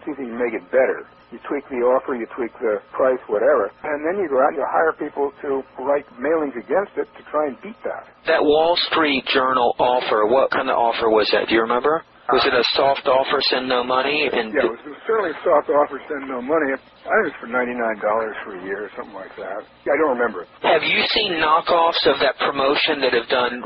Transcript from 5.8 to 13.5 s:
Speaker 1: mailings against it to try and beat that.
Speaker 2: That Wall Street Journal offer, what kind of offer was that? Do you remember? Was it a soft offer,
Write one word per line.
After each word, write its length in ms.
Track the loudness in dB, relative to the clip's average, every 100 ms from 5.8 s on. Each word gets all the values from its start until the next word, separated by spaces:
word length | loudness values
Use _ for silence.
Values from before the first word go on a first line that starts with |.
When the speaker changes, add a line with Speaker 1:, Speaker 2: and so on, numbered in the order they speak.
| -2 -2 -4 -8
Speaker 1:
mailings 400 | -2 0 -2 -6
against 400 | -2 -2 -2 -6
it 160 | -8 -10
to 20 | -6
try 180 | -4 -2
and 80 | -6
beat 140 | -14 -10
that. 240 | -10 -10 -14 -12 0
Speaker 2:
That 120 | 2
Wall 360 | 4 4 4 2 0
Street 380 | 0 2 0 0
Journal 480 | 0 2 2 0 2
offer, 480 | 2 2 2 2 4
what 260 | 4 2
kind 200 | 0 0
of 60 | 0
offer 320 | 0 0 2
was 160 | 4 4 2
that? 140 | 2
Do 60 | 2
you 60 | 2
remember? 340 | 2 2 0 -4 -16 0
Was 120 | 2
it 80 | 2
a 120 | 2 2 2
soft 320 | 2 2 2
offer, 320 | 2 4 0 2